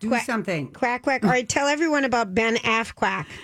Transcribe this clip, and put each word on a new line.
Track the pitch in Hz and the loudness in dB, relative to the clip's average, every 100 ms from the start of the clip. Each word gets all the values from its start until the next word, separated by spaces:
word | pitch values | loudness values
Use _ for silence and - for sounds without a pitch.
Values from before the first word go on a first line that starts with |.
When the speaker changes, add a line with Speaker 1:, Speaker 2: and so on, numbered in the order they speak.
Speaker 1:
do | 220 | -2
Speaker 2:
quack, | 233 | -2
Speaker 1:
something. | 220 226 196 170 135 | -2 -4 -2 -4 -6
Speaker 2:
quack, | - 247 247 | -4 -2 -2
quack. | 285 262 | -2 2
All | 208 | 4
right, | 254 254 | 2 2
tell | - 285 | 0 2
everyone | 294 330 294 | 2 2 2
about | 269 240 220 | 2 2 0
Ben | 185 226 226 | 0 2 0
Afquack. | 226 226 226 - 208 190 156 - | 0 0 -2 -2 -2 -2 -6 -14